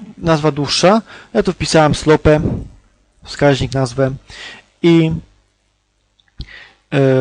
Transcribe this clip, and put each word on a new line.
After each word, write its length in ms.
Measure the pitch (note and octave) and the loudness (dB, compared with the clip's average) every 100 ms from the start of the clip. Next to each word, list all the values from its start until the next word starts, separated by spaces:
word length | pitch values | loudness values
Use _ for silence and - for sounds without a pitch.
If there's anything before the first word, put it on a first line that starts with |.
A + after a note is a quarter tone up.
| - - | -20 -8
nazwa 340 | F3 D#3+ D#3 | -2 0 0
dłuższa. 500 | C#3+ C#3 - F3 A3 - - - | -2 -4 0 2 2 -2 -20 -6
Ja 100 | A3 | -2
tu 100 | G3 | -2
wpisałem 420 | E3+ D#3 E3 D3+ - | -4 0 2 2 2
slope, 460 | D#3 D#3 D#3 D3+ - - - - _ _ _ _ | 0 0 2 0 0 -6 -10 -20 _ _ _ _
wskaźnik, 500 | - - C#3+ C3 C3 | -20 -2 0 0 -2
nazwę 380 | C3 B2+ B2 C3 C#3 _ - - - _ _ | -4 -4 -2 -4 -4 _ -20 -20 -20 _ _
i, 300 | E3+ E3 D#3+ D#3+ - _ _ _ _ _ _ _ _ _ _ _ - - - _ _ | 2 4 2 -4 -12 _ _ _ _ _ _ _ _ _ _ _ -18 -18 -20 _ _
e, 60 | C#3+ C3+ C3 | 0 2 2